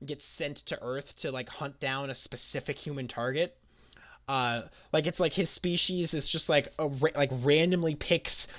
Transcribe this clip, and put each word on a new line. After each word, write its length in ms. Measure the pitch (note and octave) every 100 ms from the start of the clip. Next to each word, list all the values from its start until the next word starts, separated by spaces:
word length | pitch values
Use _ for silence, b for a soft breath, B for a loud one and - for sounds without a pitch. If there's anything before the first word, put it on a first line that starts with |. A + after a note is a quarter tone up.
gets 200 | C#3+ C#3+ -
sent 320 | - D3 C#3
to 200 | - E3
Earth 340 | A#2+ C3+ - -
to, 140 | D3
like, 160 | C3 A#2+
hunt 320 | - C#3+ -
down 300 | C3+ C3+ C#3
a 40 |
specific 640 | B2+ - B2 - C#3 - -
human 300 | D#3 C#3 A#2+
target. 480 | - B2 C#3 F3+ - _ B B B B B -
Uh, 340 | C3+ B2 A#2 F2+ b b
like, 140 | D#3+ D#3
it's 120 | -
like 140 | E3
his 160 | - E3
species 640 | - F3+ F3 - F3+ E3
is 160 | D#3 -
just, 200 | E3 -
like, 180 | D3 - -
a 100 | D3+
ra-, 220 | C3+ D#3 C#3+
like, 140 | C#3
randomly 640 | C3 C3+ D3+ F3 F3+ D#3+
picks 520 | D3+ - E3+ - - -